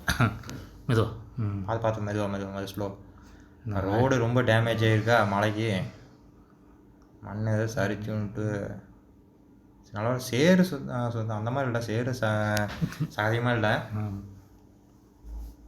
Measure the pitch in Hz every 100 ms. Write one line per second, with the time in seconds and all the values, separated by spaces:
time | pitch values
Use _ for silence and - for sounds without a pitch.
0 | - - 117 - - - - - - 113
1 | 107 - - - 104 98 95 113 113 107
2 | 104 104 101 98 98 98 98 107 98 92
3 | - - - - - - 117 101 95 110
4 | 131 131 117 123 113 113 117 113 113 110
5 | 110 117 101 101 107 104 113 92 73 -
6 | - - - - - - - - - -
7 | - - 101 104 110 107 110 95 101 104
8 | 110 107 101 104 107 104 104 104 - -
9 | - - - _ - - - - - 104
10 | 113 127 - 117 165 185 180 139 135 127
11 | 120 113 110 107 113 139 127 113 110 110
12 | 123 120 107 107 107 104 104 - - -
13 | - - 107 117 120 117 104 143 110 107
14 | 104 98 101 - - - - - _ -
15 | - - - - - -